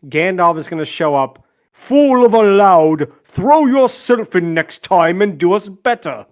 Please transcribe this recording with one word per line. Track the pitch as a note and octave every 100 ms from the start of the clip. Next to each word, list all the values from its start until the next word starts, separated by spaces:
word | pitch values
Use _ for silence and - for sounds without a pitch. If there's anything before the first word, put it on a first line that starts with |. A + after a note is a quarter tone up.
| D3
Gandalf | D3 E3+ F#3+ E3+ E3
is | D3+
gonna | D#3+
show | D3+ - D#3+
up. | C#3+ C3+ - _ _ _
Fool | _ - C#4 D4 B3+
of | A#3+
a | A3+
Loud, | G#3 G3 G3+ F3+ D#3 D#3 D3 _
throw | _ - G3 D4+ C#4+
yourself | C4+ C4 - - A#3+ G#3+
in | F#3 E3+
next | E3 D#3+ -
time | - F#3 E3 F3+
and | G#3 D#3+
do | F3
us | G3+ G3+
better. | F#3+ - A#3 - A#2+ G2+